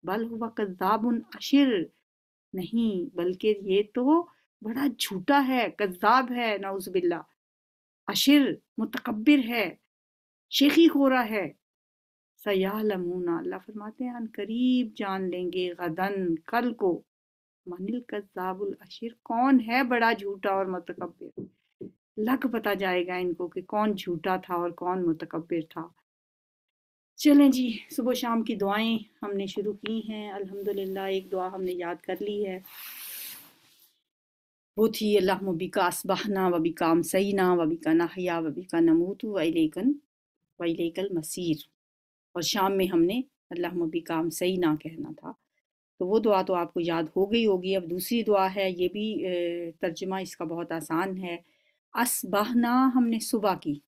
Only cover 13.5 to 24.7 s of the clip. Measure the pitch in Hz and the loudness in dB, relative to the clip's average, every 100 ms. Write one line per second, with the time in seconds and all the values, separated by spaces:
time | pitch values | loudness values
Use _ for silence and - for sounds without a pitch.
13.5 | 185 190 214 208 220 247 240 220 214 202 | -8 -12 -14 -14 -8 -8 -8 -10 -8 -6
14.5 | 226 254 254 240 214 202 190 190 180 180 | 0 2 2 0 -4 -4 -2 -4 -4 -4
15.5 | 185 180 175 175 160 190 202 180 165 - | -4 -4 -4 -6 -2 -2 -2 -2 -4 -2
16.5 | 233 247 233 196 170 - _ _ _ _ | -2 -2 0 0 0 -6 _ _ _ _
17.5 | _ - 180 190 240 240 208 196 - 185 | _ -16 -10 -6 -6 -6 -10 -10 -8 -6
18.5 | 185 202 190 190 - 233 233 - 226 262 | -4 -6 -8 -14 -12 -12 -14 -6 2 6
19.5 | 269 226 247 262 240 226 226 202 196 202 | 6 4 0 2 4 4 2 -4 -4 -2
20.5 | 196 190 180 170 180 175 - - - - | 0 0 -4 -8 -10 -10 -12 -18 -14 -16
21.5 | _ _ _ - _ _ - 214 269 254 | _ _ _ -18 _ _ -6 -2 0 0
22.5 | 233 214 196 190 180 180 180 180 170 175 | -2 -2 -2 0 0 -2 -2 -4 -4 -6
23.5 | 185 185 214 214 202 - 175 190 185 185 | -8 -6 0 0 0 -4 -4 -2 -2 -2
24.5 | 175 175 | -4 -4